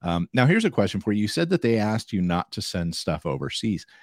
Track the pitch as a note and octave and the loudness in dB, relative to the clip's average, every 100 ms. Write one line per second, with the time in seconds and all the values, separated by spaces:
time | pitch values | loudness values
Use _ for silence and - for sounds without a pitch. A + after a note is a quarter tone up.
0 | E2+ E2+ E2+ B2+ B2+ F#3 A2+ - G2 G2 | -2 -2 0 2 4 4 2 2 0 0
1 | A2 G#2 G#2 - F3 F#3 A#2 A2+ G#2+ A2 | -2 0 0 0 0 2 2 2 2 -2
2 | - G2 F2+ F2 - - - F#2 E2+ - | -2 -2 2 0 -2 -8 -6 -4 -4 -4
3 | - D2+ E2 C2+ C#2 - A2+ F2 - - | -4 -4 -4 -4 -6 -4 -2 -4 -6 -20